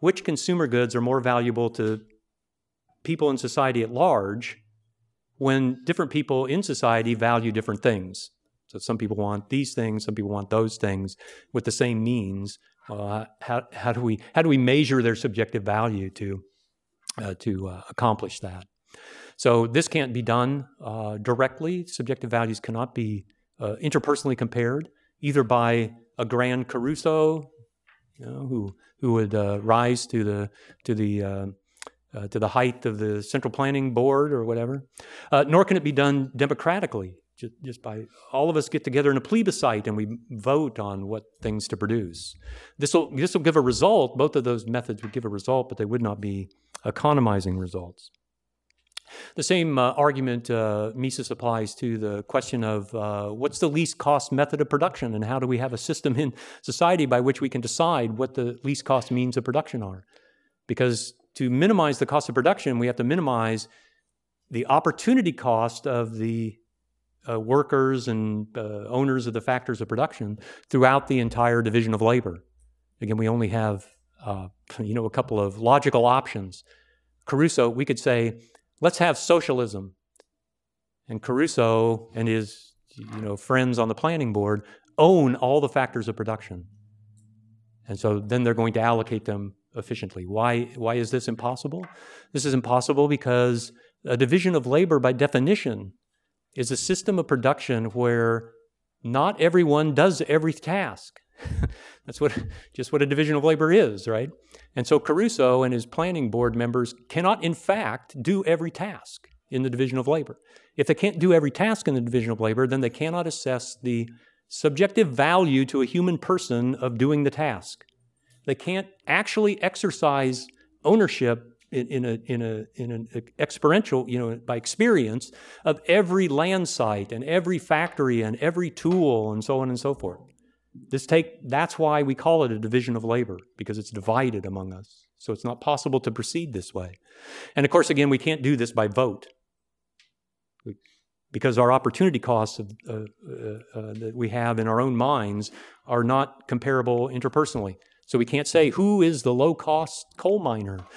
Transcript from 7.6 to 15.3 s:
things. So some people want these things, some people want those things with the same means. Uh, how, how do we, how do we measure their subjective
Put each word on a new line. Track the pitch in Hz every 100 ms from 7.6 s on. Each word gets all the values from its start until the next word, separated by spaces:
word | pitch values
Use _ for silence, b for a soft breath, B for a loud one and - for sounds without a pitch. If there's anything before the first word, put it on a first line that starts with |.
| 107 101
things. | 120 104 92 95 - _ _ _ _
So | 101
some | - 110
people | 107 104
want | 104 104 104
these | 135 131
things, | - 113 107
some | 107
people | 107 101
want | 101 98
those | 110 110 -
things | 104 95 95 - B B B
with | 120
the | 113
same | - 123 110
means. | 113 123 95 98 101 - _ _ -
Uh, | 104 101 107 110 _
how, | - 120 -
how | - 123
do | 120
we, | 120 107 B
how | 160
do | 165
we | 139
measure | 123 143 131 131
their | 117 113
subjective | 127